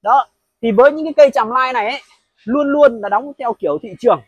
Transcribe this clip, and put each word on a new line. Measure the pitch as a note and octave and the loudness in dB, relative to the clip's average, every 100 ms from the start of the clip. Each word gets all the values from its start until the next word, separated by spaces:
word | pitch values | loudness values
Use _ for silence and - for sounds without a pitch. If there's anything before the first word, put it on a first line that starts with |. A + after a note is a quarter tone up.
Đó, | G3+ C4+ B3 _ _ _ | 0 0 -2 _ _ _
thì | A#3 | -2
với | G#3 C4+ | 4 4
những | D4+ D#4+ | 2 -6
cái | |
cây | D4+ C#4 | 4 4
tràm | C4+ A3 | 4 -2
lai | B3+ C4 | -2 -2
này | B3 G#3 | -4 -6
ấy, | C4+ _ _ _ _ G#3 | -8 _ _ _ _ -6
luôn | C4+ C#4+ | -2 0
luôn | C#4+ C#4+ A#3 | 4 4 2
là | G3+ | -6
đóng | G#3 C#4+ C#4 | -6 -6 -10
theo | B3 | -8
kiểu | G#3+ - D3 | -6 -6 -6
thị | A3+ F3+ | -8 -4
trường | A#3+ E3 | -2 -2